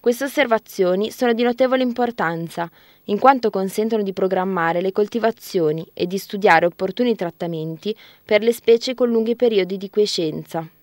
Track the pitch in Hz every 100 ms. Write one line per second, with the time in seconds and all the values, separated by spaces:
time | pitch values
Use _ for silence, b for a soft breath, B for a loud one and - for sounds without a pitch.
0 | - 240 277 277 262 220 - - 185 185
1 | 214 - 247 233 240 247 262 262 254 240
2 | 240 233 165 165 170 - 170 b b b
3 | - 202 254 269 233 196 190 185 220 226
4 | 202 185 190 185 185 190 165 170 190 196
5 | 208 240 220 220 - 190 156 160 165 -
6 | 175 190 - 208 196 165 175 - 185 -
7 | 247 214 175 - 175 165 156 160 208 220
8 | B B - 208 226 233 - 233 - 240
9 | 247 226 226 233 247 214 180 196 196 -
10 | 208 - 165 156 156 170 160 _